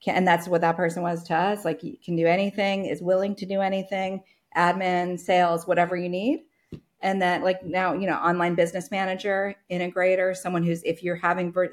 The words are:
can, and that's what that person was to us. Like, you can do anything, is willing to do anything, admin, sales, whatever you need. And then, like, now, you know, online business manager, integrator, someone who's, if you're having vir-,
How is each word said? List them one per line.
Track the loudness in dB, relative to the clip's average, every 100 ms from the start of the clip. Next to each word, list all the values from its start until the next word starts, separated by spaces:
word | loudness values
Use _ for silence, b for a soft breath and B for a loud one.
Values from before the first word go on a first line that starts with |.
can, | -2 2
and | 4
that's | 2 2
what | 2
that | 2 2
person | -2 -2
was | -4 -4
to | -2 0
us. | 0 -2
Like, | -4 -4
you | -8 -10
can | -4 2
do | 4
anything, | 4 2 0 0 0 -4
is | -2
willing | 2 2 0 -4
to | -4
do | -2
anything, | 0 -2 -4 -4 -4 -6 -12 _ _ 2
admin, | 2 2 0 0 -2 -2
sales, | 2 4 4 2 2
whatever | 2 2 0
you | -2
need. | -2 0 -2 -6 B B -20 _ _
And | -2 0
then, | 0 2
like, | 0 -2
now, | -2 0 0
you | 0 -2
know, | 0
online | 0 2 2 2
business | 0 -2 -6
manager, | -4 -4 -4 -2 -2 -2 -6 -8
integrator, | -6 -4 2 2 4 2 -2
someone | -4 0
who's, | 0 0
if | -2 -4
you're | -4 -2
having | 0 0 -2
vir-, | -2 -2